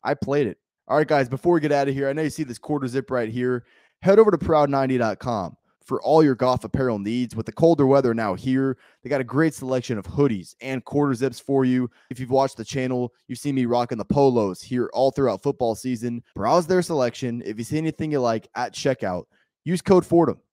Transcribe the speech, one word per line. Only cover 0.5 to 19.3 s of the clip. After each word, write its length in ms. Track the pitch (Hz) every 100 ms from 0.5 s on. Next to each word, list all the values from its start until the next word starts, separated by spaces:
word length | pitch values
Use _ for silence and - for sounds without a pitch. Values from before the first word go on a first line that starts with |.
| - _ _ -
All 100 | 143
right, 100 | 156
guys, 220 | 147 123
before 240 | 131 175
we 60 | 170
get 120 | 147
out 160 | 143 139
of 60 |
here, 160 | 139 139
I 40 |
know 100 | 147
you 80 | 151
see 120 | 131
this 140 | 139 113
quarter 300 | - 147 131
zip 240 | 127 120
right 180 | 131 113
here. 340 | 120 123 123 _ _ _ _
Head 160 | 180 202
over 140 | 214
to 80 | 170
proud 320 | - 156 143
ninety 260 | 139 135 127
dot 220 | 113 98
com 360 | 127 110 85 - _ _ _
for 160 | 127
all 220 | 110 160
your 100 | 151
golf 300 | 123 127 127
apparel 340 | 110 135 131 107
needs. 380 | 101 120 123 113
With 100 | 110
the 60 |
colder 340 | - 165 160 131
weather 300 | 139 131 117
now 180 | 107
here, 440 | 92 131 131 135 127 _ _
they 60 | 123
got 120 | 139
a 20 |
great 300 | 120 131 160
selection 460 | - 131 127 - 110
of 80 | -
hoodies 480 | - 143 104 85 _
and 220 | 123 131
quarter 300 | - 143 147
zips 260 | 120 131 120
for 240 | - 139
you. 280 | 131 127 123 _ _
If 100 | 123
you've 120 | 127
watched 260 | 135 135 -
the 80 | 107
channel, 480 | 135 127 127 123 _ -
you've 100 | 123
seen 160 | 147
me 120 | 135 120
rocking 320 | 120 120 117
the 60 | 98
polos 580 | 143 135 123 101 90
here 260 | - 123 113
all 200 | - 135
throughout 320 | 135 131 98
football 320 | 143 - 120 113
season. 480 | 127 120 120 117 _ -
Browse 300 | 104 160 160
their 160 | 185
selection. 600 | 175 156 123 - 127 117 -
If 140 | 107
you 40 |
see 140 | 120 151
anything 340 | 160 151 156
you 80 | 147
like 280 | 120 113 - 107
at 180 | 120
checkout, 520 | - 143 127 101 90 -